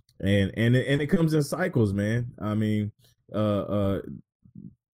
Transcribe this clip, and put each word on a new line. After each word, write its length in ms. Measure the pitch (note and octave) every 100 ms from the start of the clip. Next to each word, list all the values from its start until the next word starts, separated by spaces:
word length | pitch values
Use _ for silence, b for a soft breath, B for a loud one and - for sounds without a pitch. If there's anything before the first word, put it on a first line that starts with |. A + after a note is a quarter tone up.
| _ -
and, 300 | G2 G2+ G2
and, 220 | - A#2 B2+
and 240 | A2+ C#3+
it 60 | D3
comes 260 | F#3+ E3
in 100 | D#3
cycles, 520 | C#3+ D3 F3+ C#3+ G#2+
man. 380 | G2 G#2 A#2 A#2+ -
I 140 | G#2+
mean, 400 | G#2+ G#2+ G#2+ G#2 - b b -
uh, 40 | G2+ G#2+ G2+
uh, 380 | - G#2 G2 G2 - C2 - _ - - - - _